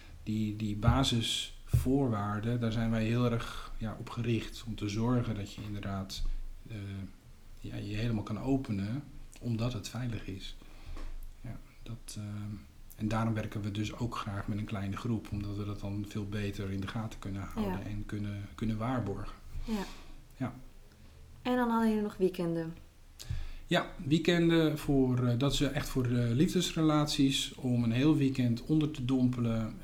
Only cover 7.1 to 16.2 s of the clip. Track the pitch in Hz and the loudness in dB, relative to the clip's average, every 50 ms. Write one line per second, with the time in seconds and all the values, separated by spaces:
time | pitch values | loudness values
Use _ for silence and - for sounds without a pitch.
7.1 | - - - - - - - - - - - - 117 110 104 101 107 110 117 120 | -12 -18 -20 -20 -20 -20 -20 -18 -16 -12 -12 -10 -8 -8 -6 -4 -2 -2 0 0
8.1 | 110 101 95 - 107 98 - 131 139 131 - - 104 98 98 104 123 147 - - | 0 0 -2 -2 -4 -2 0 2 2 2 0 -2 -2 -2 -2 -2 -2 -4 -6 -8
9.1 | - - - - - - - 120 113 107 117 123 - 101 - - - 131 127 117 | -12 -14 -14 -14 -14 -8 -4 -2 0 0 0 -2 -2 -4 -6 -8 -6 -6 -4 -4
10.1 | 107 90 - - 95 98 - - - - - - - - - - - - - - | -4 -4 -6 -6 -8 -8 -8 -10 -10 -12 -14 -16 -16 -14 -12 -10 -8 -6 -6 -6
11.1 | - - - - - - - 123 - - - - - - - - 110 - - - | -6 -8 -8 -10 -12 -12 -12 -12 -12 -12 -14 -16 -18 -16 -12 -12 -12 -10 -12 -12
12.1 | - 104 104 101 104 104 104 104 107 101 - - - - - - - - 110 101 | -10 -8 -8 -8 -8 -8 -6 -8 -8 -10 -12 -16 -18 -18 -18 -16 -6 -2 0 0
13.1 | 110 110 113 113 110 107 104 - - 107 101 104 98 107 107 107 - - 120 117 | 2 2 2 2 2 0 -2 -2 -4 -4 -4 -2 -2 -2 -2 -2 -2 -4 -4 -4
14.1 | - - - 107 98 98 - - 104 104 107 - 107 98 98 98 95 - - 120 | -2 -4 -4 -4 -4 -4 -2 -2 -2 -2 -2 -2 -4 -4 -2 -2 -4 -2 -2 -2
15.1 | 113 104 - - 104 101 101 104 101 104 104 104 101 - - 98 101 104 101 - | -2 -2 -2 -4 -4 -4 -4 -4 -4 -4 -4 -4 -4 -4 -4 -4 -4 -4 -4 -4
16.1 | - 107 | -4 -6